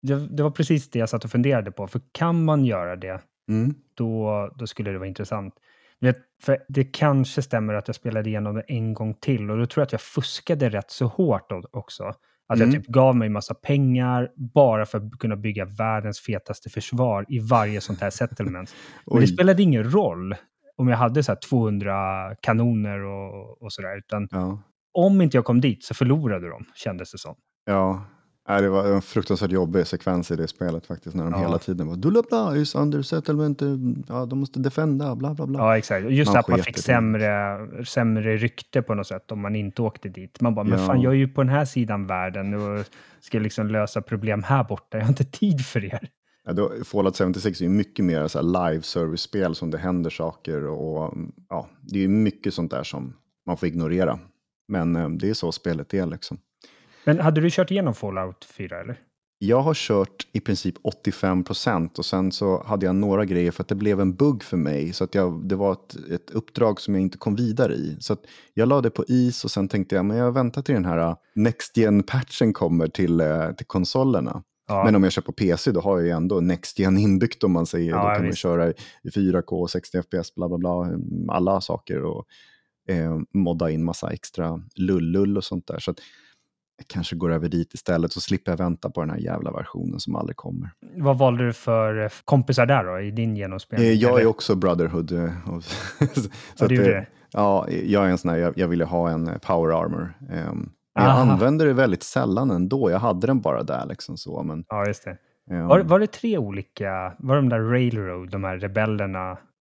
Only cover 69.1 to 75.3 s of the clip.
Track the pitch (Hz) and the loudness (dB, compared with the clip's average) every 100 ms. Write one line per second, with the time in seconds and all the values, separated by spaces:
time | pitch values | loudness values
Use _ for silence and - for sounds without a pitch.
69.1 | 127 123 120 113 - 98 104 95 98 95 | 4 4 0 -4 -2 -2 -2 0 0 0
70.1 | 113 123 123 123 127 139 127 90 85 82 | 2 2 2 0 -2 -2 0 2 2 0
71.1 | 82 _ - 110 113 - - 110 104 101 | -2 _ 0 0 0 -4 2 4 4 2
72.1 | 131 123 - 117 104 87 85 80 - 90 | -2 -4 0 0 2 2 2 0 0 2
73.1 | 82 78 80 80 - - 95 87 131 135 | 4 4 2 -2 -6 -4 -2 0 0 2
74.1 | 107 60 - - _ _ 101 101 107 95 | 2 -2 -8 -14 _ _ 2 4 6 6
75.1 | 92 - | 2 -4